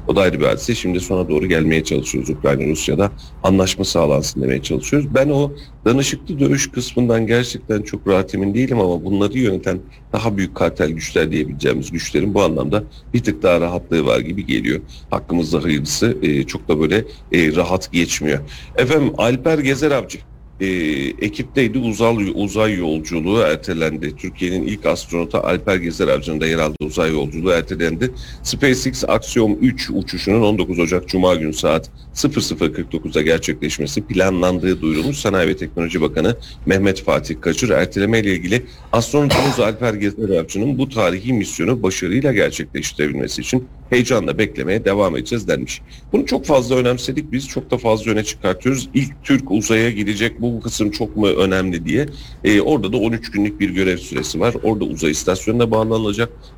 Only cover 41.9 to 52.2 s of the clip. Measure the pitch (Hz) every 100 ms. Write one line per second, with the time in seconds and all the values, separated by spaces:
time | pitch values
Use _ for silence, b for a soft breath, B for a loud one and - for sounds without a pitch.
41.9 | - 87 113 143 107 73 - 71 69 -
42.9 | - 73 69 57 - - 127 127 - -
43.9 | 123 123 117 78 73 107 - 67 101 92
44.9 | 101 98 69 - 120 92 73 64 - -
45.9 | B B 214 277 254 - 185 120 127 123
46.9 | 123 - 135 151 127 139 135 - 123 113
47.9 | 110 107 107 104 - 98 92 127 135 -
48.9 | - 139 - - 139 - 101 104 113 117
49.9 | 104 101 104 117 - 120 113 117 - 107
50.9 | - 107 107 101 71 95 95 92 85 80
51.9 | 117 147 B